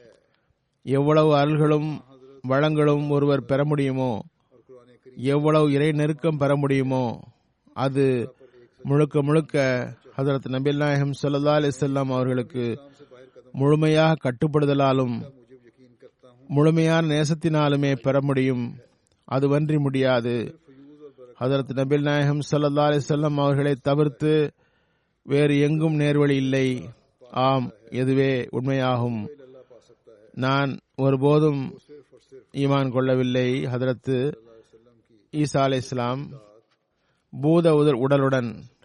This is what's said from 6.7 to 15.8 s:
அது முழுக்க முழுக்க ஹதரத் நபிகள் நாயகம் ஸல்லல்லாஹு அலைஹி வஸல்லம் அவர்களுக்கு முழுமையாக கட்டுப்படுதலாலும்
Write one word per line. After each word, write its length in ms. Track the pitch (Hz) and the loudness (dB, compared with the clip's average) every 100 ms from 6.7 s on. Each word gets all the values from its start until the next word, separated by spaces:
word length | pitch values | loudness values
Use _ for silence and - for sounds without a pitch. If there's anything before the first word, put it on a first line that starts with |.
| 139 131 131 120 - - _ _ _ _ | 0 0 -2 -4 -6 -14 _ _ _ _
அது 600 | - 135 135 135 127 110 - - - - _ | -6 -4 0 0 0 -4 -12 -20 -20 -20 _
முழுக்க 400 | 131 143 151 151 | -2 0 2 0
முழுக்க 600 | 143 156 147 147 135 127 120 120 - - | 0 0 0 -2 0 -2 -6 -12 -14 -6
ஹதரத் 300 | 135 139 - | -2 -2 -4
நபிகள் 280 | 131 139 143 | -4 -2 -2
நாயகம் 360 | 147 139 143 | 0 0 -2
ஸல்லல்லாஹு 500 | 135 139 143 147 151 | -2 -2 0 2 2
அலைஹி 100 | 143 135 | 0 -2
வஸல்லம் 320 | 143 139 135 | -2 -2 -2
அவர்களுக்கு 680 | 127 127 127 117 127 120 110 - - - - - - - | -2 -2 -2 -4 -6 -6 -6 -12 -20 -20 -20 -20 -20 -12
முழுமையாக 760 | - 139 151 156 156 160 160 131 | -2 2 2 2 2 2 2 -2
கட்டுப்படுதலாலும் 1040 | 120 156 147 143 139 135 131 127 113 - - _ 131 120 _ | -2 0 0 2 2 2 2 0 -4 -10 -20 _ -20 -20 _